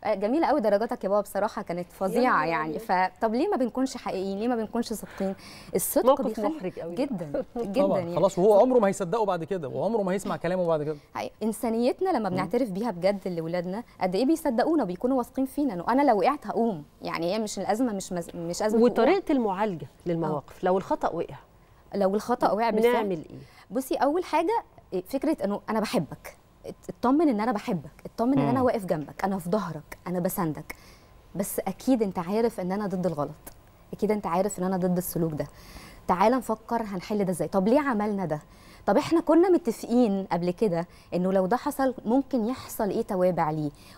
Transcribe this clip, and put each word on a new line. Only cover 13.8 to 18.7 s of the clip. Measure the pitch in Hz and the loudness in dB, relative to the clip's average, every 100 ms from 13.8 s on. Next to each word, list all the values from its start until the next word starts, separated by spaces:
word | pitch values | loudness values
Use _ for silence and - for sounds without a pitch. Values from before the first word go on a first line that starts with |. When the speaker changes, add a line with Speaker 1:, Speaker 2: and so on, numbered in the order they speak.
| 240 - | -10 -4
Speaker 1:
قد | 185 | -2
إيه | 185 262 | 2 2
بيصدقونا، | 320 302 233 247 320 | 2 0 0 2 2
بيكونوا | 208 180 247 269 | 0 -2 0 0
واثقين | 233 - 262 | -2 -4 -4
فينا | - 285 | -2 -2
إنه | 180 170 | -2 0
أنا | 247 | 4
لو | 285 214 | 4 4
وقعت | 180 294 208 | 4 0 -4
هقوم، | 190 233 175 147 - | 0 0 -2 -10 -12
يعني | 170 160 170 | -8 -4 -2
هي | 208 | -2
مش | 214 - | -4 -6
الأزمة، | 185 214 254 | -2 0 0
مش | 202 - | -2 -4
مز-، | 180 170 175 | -6 -6 -8
مش | 170 175 | -8 -2
أزمة | 214 | 0